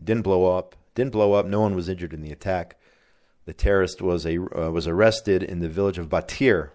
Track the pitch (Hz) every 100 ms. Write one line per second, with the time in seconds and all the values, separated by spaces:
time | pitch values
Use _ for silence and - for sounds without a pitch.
0 | 85 113 98 95 92 90 92 - _ -
1 | 131 107 104 101 92 101 107 95 85 90
2 | 87 78 76 73 98 92 85 _ _ _
3 | _ _ _ _ - 78 - 98 92 -
4 | 95 87 80 85 92 - 80 82 82 85
5 | 110 107 - 92 92 87 85 80 101 90
6 | 80 87 - - 135 95 73